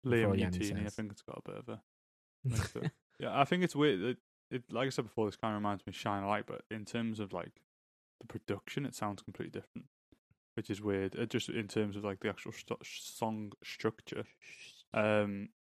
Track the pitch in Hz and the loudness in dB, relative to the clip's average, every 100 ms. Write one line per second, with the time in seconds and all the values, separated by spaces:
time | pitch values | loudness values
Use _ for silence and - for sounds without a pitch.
0 | 127 120 110 98 - 90 104 104 104 - | 6 6 6 6 4 2 0 0 -2 -4
1 | 107 101 - - - 101 120 110 _ _ | -6 -8 -12 -12 -10 -10 -8 -10 _ _
2 | _ _ _ _ 131 113 113 120 147 _ | _ _ _ _ 0 0 0 -2 -4 _
3 | _ _ 127 107 139 180 175 139 147 95 | _ _ 0 4 6 6 4 6 6 6
4 | 110 123 _ _ _ 131 - 113 135 135 | 2 -2 _ _ _ -8 -4 -2 0 0
5 | 113 - 107 - 113 104 104 101 - 92 | -2 0 0 0 -2 0 0 0 -4 -4
6 | 107 101 98 104 - - - 110 101 117 | 0 0 2 0 0 -10 -6 -8 -4 -2
7 | 113 110 101 90 82 - _ _ _ _ | -2 -2 -4 -4 -6 -12 _ _ _ _
8 | _ _ - - - 101 - - 139 - | _ _ -12 -12 -4 -6 -4 -6 -6 -2
9 | 107 101 - - - 107 - - - _ | -4 -4 -10 -10 -8 -8 -10 -16 -16 _
10 | _ _ _ _ _ - - 98 104 98 | _ _ _ _ _ -10 -4 -2 2 2
11 | 98 - 117 117 - 117 101 110 107 101 | 2 -2 -2 0 0 -2 0 0 0 -2
12 | 104 95 110 95 - - - - - - | -4 -2 -2 -4 -8 -12 -8 -8 -8 -12
13 | - - 113 110 104 - - - 110 - | -12 -2 -2 -2 -6 -10 -14 0 0 0
14 | - - 110 _ - - - - - 110 | -8 -8 -8 _ -20 -18 -20 -20 -2 2
15 | 107 107 104 101 104 _ | 6 6 4 -2 -8 _